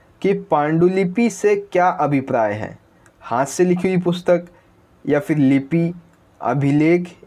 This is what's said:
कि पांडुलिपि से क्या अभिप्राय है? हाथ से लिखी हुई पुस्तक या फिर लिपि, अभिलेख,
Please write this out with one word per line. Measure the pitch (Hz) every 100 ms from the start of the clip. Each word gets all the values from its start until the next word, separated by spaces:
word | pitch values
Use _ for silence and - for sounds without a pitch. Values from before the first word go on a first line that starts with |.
| _ _
कि | 190
पांडुलिपि | 196 - 151 147 160 180 190 185 180 233
से | - 208 202
क्या | 202 180 180
अभिप्राय | - 147 139 135 127 107
है? | 107 104 - _ _ _ _ -
हाथ | 117 175
से | - 180
लिखी | 180 185
हुई | 185
पुस्तक | 180 175 - 175 175 - _ _ _ _ -
या | 147
फिर | 143 151
लिपि, | 135 139 135 170 170 180 - _ _ _
अभिलेख, | 117 135 139 147 156 175 175 -